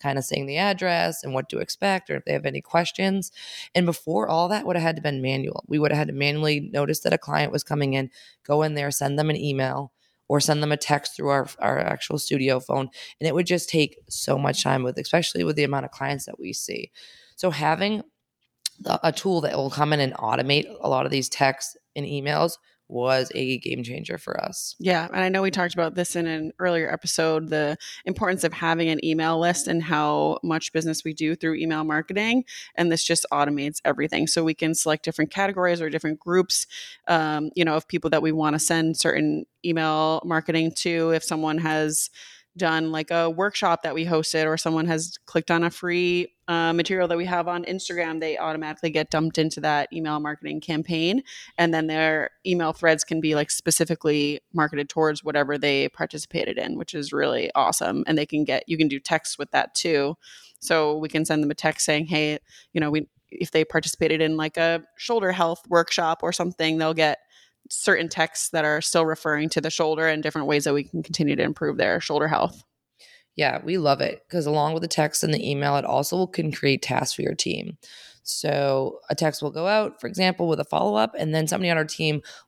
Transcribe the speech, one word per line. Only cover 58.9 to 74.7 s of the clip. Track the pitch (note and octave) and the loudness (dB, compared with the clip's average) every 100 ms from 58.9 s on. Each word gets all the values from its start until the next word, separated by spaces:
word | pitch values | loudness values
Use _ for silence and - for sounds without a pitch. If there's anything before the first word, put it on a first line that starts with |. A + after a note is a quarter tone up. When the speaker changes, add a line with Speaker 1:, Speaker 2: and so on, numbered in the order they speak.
| C#3 | 0
Speaker 2:
text | - D#3+ - - | -2 -2 -2 -8
with | C#3+ | -2
that | C#3+ - | 0 0
too. | - E3+ D3 C#3 E3 - - - - | -2 0 2 0 -4 -14 -20 -20 -12
So | - D#3+ D3+ D3+ | 0 2 2 0
we | D#3 | -2
can | D#3 | -2
send | D#3+ D#3 | 0 2
them | D3 | 0
a | D3 | 0
text | D#3 D#3 | -2 0
saying, | - D3+ D#3+ | 0 0 2
"Hey, | D#3 D3+ D3+ _ - _ | 0 0 -2 _ -20 _
you | E3 | -2
know, | D3+ | 0
we, | D3+ - _ _ | 0 -2 _ _
if | - E3+ | -8 0
they | D#3+ | 2
participated | D#3 E3 - - D#3 D#3+ | 4 2 -2 0 2 4
in, | D#3 D#3 | 2 2
like, | D#3 E3 | -2 2
a | E3 E3 - - | 2 0 -4 -12
shoulder | - A#3 F#3 | -2 0 2
health | F#3 E3 E3+ - | 2 0 0 2
workshop | E3+ E3 - E3 E3 | 4 4 0 0 0
or | E3+ | -2
something, | F3 F3 - D#3+ D#3+ | -2 -2 0 0 2
they'll | D#3+ | 0
get | D#3+ D#3 - _ _ _ _ - | 2 2 2 _ _ _ _ -12
certain | - - E3+ E3 | -2 2 4 2
texts | F#3+ D#3+ - - | 0 0 0 -2
that | E3 D3+ | 0 2
are | D3+ | 2
still | - E3+ D#3+ | 2 2 2
referring | D#3+ D#3+ D3 D#3 | 0 0 0 0
to | - | -2
the | D#3+ | -2
shoulder | - D#3 D#3 D#3+ | 0 0 2 2
and | D#3 | 2
different | D3+ D#3 C#3+ | -2 -2 0
ways | D3 | 2
that | D3 | 2
we | C#3+ | 0
can | C#3 E3 | -2 -8
continue | D#3 E3 D3 | -6 0 0
to | C#3+ | 2
improve | E3 D#3 D3+ - | 0 0 -2 2
their | F#2+ E3+ | 2 2
shoulder | - D3 D#3 | 0 0 2
health." | D#3 F3 - - _ _ _ - - _ - | 2 0 -4 -20 _ _ _ -20 -20 _ -2
Speaker 1:
Yeah, | C#3 B2+ | 0 0
we | D#3 F#3 | -2 2
love | D3 C#3 | 4 4
it, | - - - | 2 -4 -6
'cause | F3 | -2
along | D3 D3+ D3+ | 0 2 0